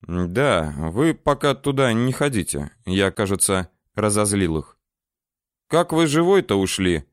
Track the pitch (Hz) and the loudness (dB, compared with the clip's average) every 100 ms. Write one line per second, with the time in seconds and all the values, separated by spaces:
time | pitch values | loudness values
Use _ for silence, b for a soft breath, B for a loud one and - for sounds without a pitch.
0 | - 87 90 95 143 95 78 73 80 92 | -6 -4 -4 0 0 0 -2 -4 -6 -2
1 | 160 151 - 143 147 135 - 139 131 113 | -2 0 -2 0 0 -2 -2 0 2 2
2 | 123 127 147 120 82 71 73 _ - 92 | 0 0 -2 -2 -4 -6 -8 _ -4 0
3 | 98 - 101 95 - 95 90 _ _ - | 0 0 -4 -2 0 -2 -4 _ _ 0
4 | 104 104 104 101 90 80 - _ _ _ | 0 2 0 2 0 -2 -6 _ _ _
5 | _ _ _ _ _ _ _ 156 170 160 | _ _ _ _ _ _ _ 0 0 2
6 | 165 147 170 196 - 101 95 - 92 82 | 2 2 4 2 2 0 0 0 0 0
7 | - | -4